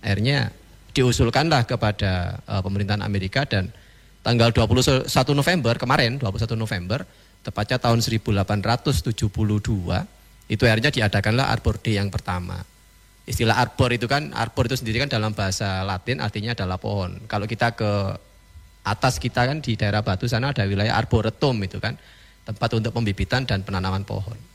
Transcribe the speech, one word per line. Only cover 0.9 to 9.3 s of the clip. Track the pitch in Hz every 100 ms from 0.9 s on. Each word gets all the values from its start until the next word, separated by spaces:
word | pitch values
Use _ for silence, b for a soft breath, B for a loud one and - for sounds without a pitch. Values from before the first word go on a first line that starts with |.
diusulkanlah | - 127 117 117 127 160 147 110
kepada, | 117 107 101 98 92 90 92
eh, | - 98
pemerintahan | 95 98 101 104
Amerika, | 98 98 92 135
dan | 143 104 92 - b b b b
tanggal | - 120 117
dua | 117
puluh | 110 123
satu | 127 131 - - 131 147
November | 151 180 113 120
kemarin, | 123 139 117 135
dua | 110
puluh | 92
satu | 110 113
November, | 110 95 90 127 - b b b
tepatnya | - - 107 127
tahun | 123 117
seribu | 117 113 -
delapan | 98 98 104
ratus | 101 120 - 135
tujuh | - 110 104